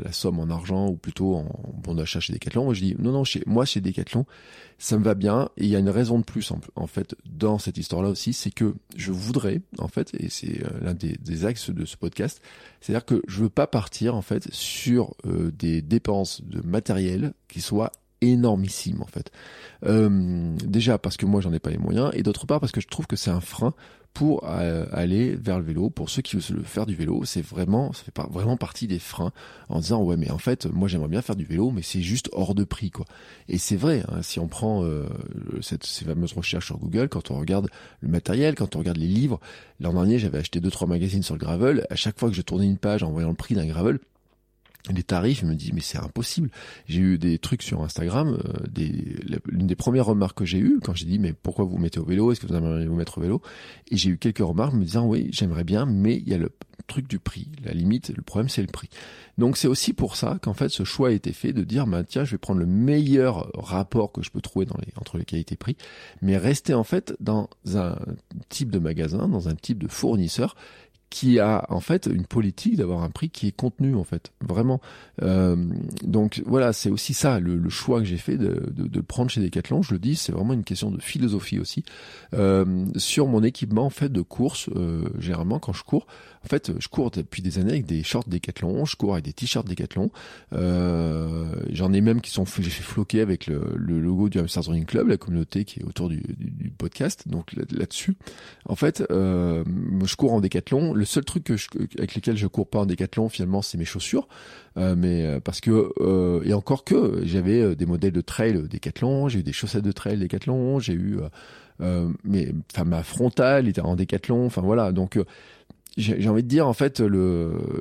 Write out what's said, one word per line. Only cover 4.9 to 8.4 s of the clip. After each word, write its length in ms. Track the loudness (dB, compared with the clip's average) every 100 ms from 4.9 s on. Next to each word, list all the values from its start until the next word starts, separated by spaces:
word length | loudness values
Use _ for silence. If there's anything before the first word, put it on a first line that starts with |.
| 2
me 60 |
va 100 | 4
bien, 340 | 4 4 2 0 0
et 80 |
il 60 | 2
y 80 | 4
a 20 |
une 100 | 4
raison 300 | 2 2 2
de 60 | 0
plus, 260 | -4 -4
en, 80 | -6 -8 -8
en 120 | -6
fait, 280 | -6 -8 -10 -12
dans 320 | -2 0 2
cette 200 | -2 -6
histoire-là 320 | -4 0 0
aussi, 240 | 0 -2
c'est 180 | -2